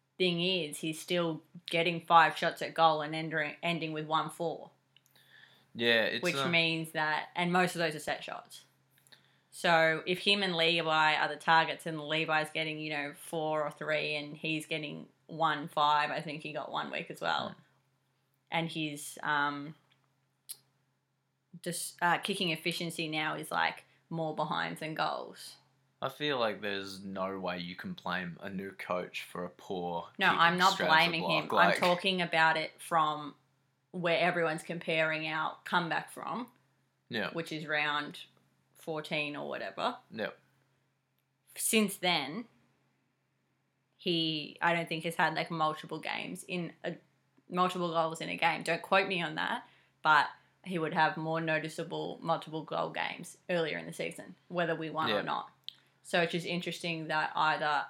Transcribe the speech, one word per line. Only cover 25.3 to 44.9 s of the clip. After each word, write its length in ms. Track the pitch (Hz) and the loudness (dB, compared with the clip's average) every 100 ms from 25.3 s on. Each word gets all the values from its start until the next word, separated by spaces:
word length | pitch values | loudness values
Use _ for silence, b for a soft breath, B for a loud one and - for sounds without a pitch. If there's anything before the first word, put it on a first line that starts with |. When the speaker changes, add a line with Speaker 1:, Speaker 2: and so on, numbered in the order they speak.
| - - - _ _ _ _ | -14 -18 -18 _ _ _ _
Speaker 2:
I 80 | 131 | -8
feel 300 | - 147 135 | -4 -2 2
like 220 | 113 101 | 0 0
there's 420 | 104 98 98 98 | -4 -4 -6 -10
no 360 | 98 98 95 98 | -8 -4 -4 -2
way 200 | 92 90 | -4 -4
you 160 | 87 92 | -6 -8
can 180 | 101 | -10
blame 440 | 90 90 90 90 82 | -6 -2 -2 -2 -6
a 80 | 98 | -8
new 220 | 95 98 | -6 -6
coach 540 | 95 - 90 - - - | -8 -2 0 0 -6 -8
for 140 | 87 87 | -6 -6
a 40 | |
poor 580 | - - 95 87 85 - - | -8 -6 -4 -2 -4 -6 2
Speaker 1:
No, 140 | 190 | 4
Speaker 2:
kick 80 | - | 6
Speaker 1:
I'm 140 | 170 | 6
Speaker 2:
at 60 | 180 | 8
Speaker 1:
not 140 | 185 | 4
Speaker 2:
Stratford 240 | 190 180 156 | 6 6 6
Speaker 1:
blaming 240 | 170 165 | 6 2
Speaker 2:
Block, 100 | 170 | 2
Speaker 1:
him. 180 | 160 151 | 0 2
I'm 40 | - 180 | 6 6
Speaker 2:
like 80 | - | 6
Speaker 1:
talking 440 | 180 175 196 185 | 4 4 2 0
about 360 | 170 165 160 160 | 0 4 4 4
it 140 | 156 - | -2 -8
from 560 | - 170 151 151 147 - _ _ _ _ _ | 0 2 2 0 -8 -14 _ _ _ _ _
where 280 | 185 170 165 | -4 0 4
everyone's 440 | 170 175 165 160 | 4 2 0 -2
comparing 640 | - 170 170 160 160 156 156 | -6 -8 -2 2 2 0 -2
our 280 | 156 156 - | -2 -4 -6
comeback 480 | - 185 170 151 - | 0 2 2 -2 -4
from, 360 | - - 202 247 _ _ _ _ _ _ | -10 -6 -6 -8 _ _ _ _ _ _
Speaker 2:
Yeah. 220 | 117 98 | -4 -4
Speaker 1:
which 180 | 170 165 | -4 -6
is 160 | 156 156 | -8 -4
round 500 | 151 147 147 147 175 - _ _ _ _ _ | -2 0 -2 -4 -10 -18 _ _ _ _ _
fourteen 580 | - 156 151 156 147 143 | -8 -8 -4 -4 -4 -6
or 100 | 147 | -6
whatever. 480 | 135 101 - - 254 _ | -6 -8 -4 -4 -4 _
Speaker 2:
Yeah. 200 | 113 101 - _ _ _ _ _ _ _ _ _ _ _ - | -6 -6 -6 _ _ _ _ _ _ _ _ _ _ _ -4
Speaker 1:
Since 400 | - 220 208 - | 2 4 2 0
then, 460 | 180 170 135 175 233 _ _ _ _ _ _ _ _ _ _ _ _ _ _ _ | 0 0 -2 -8 -12 _ _ _ _ _ _ _ _ _ _ _ _ _ _ _
he, 600 | - 170 160 156 147 - | -2 0 0 -2 -6 0
I 120 | 165 | 2
don't 160 | 170 | 2
think 160 | 165 | 0